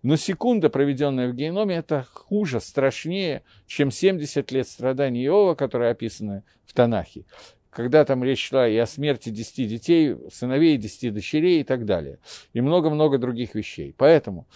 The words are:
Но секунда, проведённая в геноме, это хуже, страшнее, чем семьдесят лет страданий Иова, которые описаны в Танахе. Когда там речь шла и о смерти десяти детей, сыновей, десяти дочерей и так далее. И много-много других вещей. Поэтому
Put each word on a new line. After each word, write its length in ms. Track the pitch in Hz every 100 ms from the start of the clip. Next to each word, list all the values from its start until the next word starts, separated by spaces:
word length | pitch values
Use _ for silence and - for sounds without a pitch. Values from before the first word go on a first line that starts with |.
Но 140 | 123 156
секунда, 540 | - 185 226 233 165
проведённая 580 | 135 143 131 143 131 123
в 60 |
геноме, 400 | 123 151 180 214
это 320 | 170 156 151 123
хуже, 480 | - _ 208 190 120
страшнее, 800 | - - 135 - 156 190 185 135 _ _ _
чем 240 | - 143
семьдесят 640 | - 185 185 147 - -
лет 160 | 131 123
страданий 580 | - 123 131 139 120 131
Иова, 300 | 196 196 156
которые 340 | 135 120 120
описаны 540 | 120 113 - 107 98 - _
в 100 | _
Танахе. 500 | - 120 107 85 - - - - _ _
Когда 340 | - 120 151
там 180 | 143 131
речь 260 | 127 135 -
шла 200 | 131 120
и 80 | 110
о 100 | 117
смерти 440 | - 147 131 -
десяти 360 | 107 117 - 117
детей, 500 | 113 - 170 151 80 65
сыновей, 440 | - 123 135 160 143
десяти 340 | 104 - 123
дочерей 500 | 104 107 151 175 170
и 40 |
так 200 | 139 131
далее. 360 | 107 90 71 - - - -
И 60 | 117
много-много 580 | 131 175 160 151 156 139
других 360 | 123 120 117
вещей. 400 | 110 - - 71 -
Поэтому 480 | 139 160 - 90 -